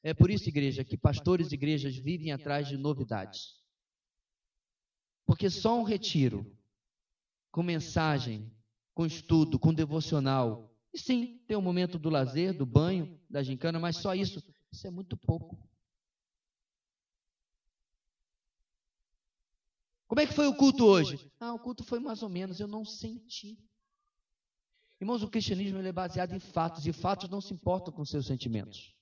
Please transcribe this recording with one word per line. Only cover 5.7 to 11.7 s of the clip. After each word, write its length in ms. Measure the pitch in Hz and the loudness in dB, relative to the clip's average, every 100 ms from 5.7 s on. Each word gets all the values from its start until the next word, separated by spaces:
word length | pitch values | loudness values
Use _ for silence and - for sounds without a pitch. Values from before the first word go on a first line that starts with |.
| 240 | 2
um 40 | |
retiro, 680 | 214 208 - 156 131 104 101 - _ _ _ _ _ _ _ _ _ | 0 -2 0 2 2 2 -8 -16 _ _ _ _ _ _ _ _ _
com 120 | - | -4
mensagem, 880 | 175 165 - - 160 143 123 107 110 - _ _ _ | -2 -2 -2 0 2 2 -2 -6 -10 -18 _ _ _
com 100 | - | -4
estudo, 540 | 165 151 - 165 156 139 | -4 -4 2 4 6 4
com 160 | 160 | 4
devocional, 1000 | 160 151 160 156 151 135 135 120 110 110 _ _ | 4 0 -2 0 0 2 2 2 -2 -10 _ _
e 40 | 330 | -12
sim, 440 | - 247 240 240 _ | -2 0 0 -8 _
tem 100 | 214 | -2
o 60 | |
momento 360 | 185 | 2